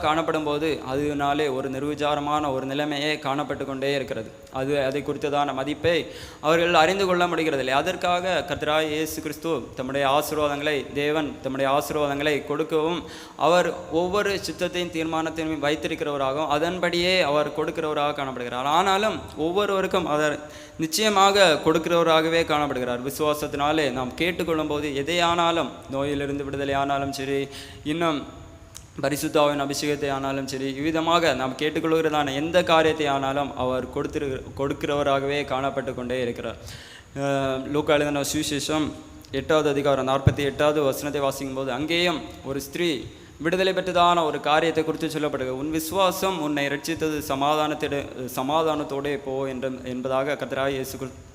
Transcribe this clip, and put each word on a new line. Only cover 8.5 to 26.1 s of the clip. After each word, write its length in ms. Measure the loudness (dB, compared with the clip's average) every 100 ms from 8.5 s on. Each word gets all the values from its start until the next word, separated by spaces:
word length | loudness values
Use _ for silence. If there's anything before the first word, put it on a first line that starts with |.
| -2 0 2 2 0
இயேசு 200 | -2 -4
கிறிஸ்து 320 | -8 -6 -4 -4 -4 -8
தம்முடைய 280 | -4 0 2 2
ஆசீர்வாதங்களை, 580 | 2 0 0 0 0 -2 -2
தேவன் 380 | -2 0 0 -2 -4
தம்முடைய 260 | -6 0 2 2
ஆசீர்வாதங்களை 580 | 0 -2 0 0 0 0 -2
கொடுக்கவும் 500 | -2 0 0 0 -2 -6 -14 -12 0 4
அவர் 220 | 6 4 -2 -2 0
ஒவ்வொரு 320 | 0 2 0 -2 -4
சித்தத்தையும் 460 | -4 -4 -2 -4 -4
தீர்மானத்தையும் 680 | -2 -2 -2 -4 -4 0 0
வைத்திருக்கிறவராகவும் 840 | 0 -2 -4 -2 0 0 0 0 0
அதன்படியே 580 | 0 0 0 2 2 4 4
அவர் 240 | 2 2 -2
கொடுக்கிறவராக 580 | -4 -2 -2 0 0 -2
காணப்படுகிறார். 500 | -6 -6 -6 -4 2 4
ஆனாலும் 380 | 4 4 2 -2 -8 -4 -2
ஒவ்வொருவருக்கும் 640 | 0 2 2 0 0 0 2
அவர் 220 | 0 -2 -8 -16 -14 -6
நிச்சயமாக 600 | -2 0 2 6 6 8 8 6
கொடுக்கிறவராகவே 760 | 4 4 4 4 6 6 4 2 2
காணப்படுகிறார். 500 | 2 0 -2 -2 -2 -4
விசுவாசத்தினாலே 760 | -2 0 0 -2 0 2 2 2 0
நாம் 160 | -4 -2
கேட்டுக்கொள்ளும் 520 | -2 0 -2 0 0
போது 160 | -2 -2 -4
எதையானாலும், 680 | -2 2 2 4 2 2 -2 -6 -8
நோயிலிருந்து 520 | -4 -2